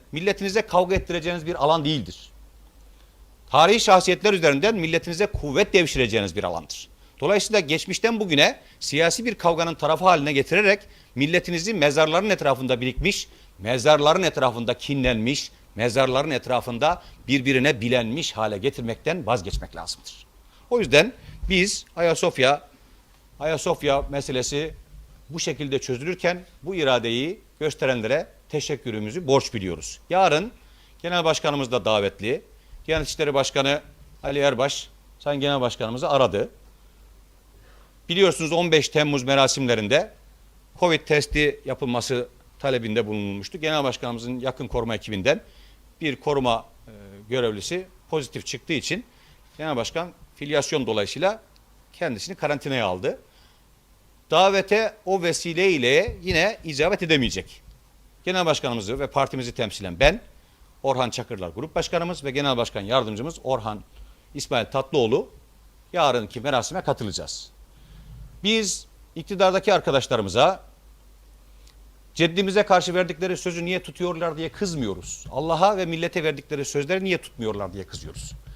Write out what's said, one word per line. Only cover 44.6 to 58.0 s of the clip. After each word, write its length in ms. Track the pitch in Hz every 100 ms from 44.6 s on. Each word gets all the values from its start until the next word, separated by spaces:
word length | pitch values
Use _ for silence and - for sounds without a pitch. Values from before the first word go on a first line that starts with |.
| 127
koruma 260 | 123 113
ekibinden 460 | 107 - 101 101 190 - - - - - -
bir 160 | 143 127
koruma, 500 | - 143 127 113 - - -
e, 60 | 107 98 101 107
görevlisi 580 | 127 117 107 - 175 185 - -
pozitif 360 | 160 127 117 -
çıktığı 260 | 123 -
için 320 | 127 - 185 - _ _ - _ -
Genel 180 | 156 131
Başkan 360 | 113 165 180 - - -
filyasyon 500 | 143 147 - 156 113
dolayısıyla 560 | 107 101 - 185 220 _ _ _ _ _
kendisini 440 | - 170 110 - 190
karantinaya 500 | 151 143 143 131 104
aldı. 320 | 92 123 247 - _ - _ _ _ _ _ _ _ -
Davete 640 | 160 190 196 185 208 220 -
o 180 | - 190
vesileyle 920 | 170 - 175 165 190 156 123 147 196 190
yine 360 | 175 170 190 226
icabet 380 | 165 139 165 202
edemeyecek. 600 | 165 151 117 92 - - - - _ _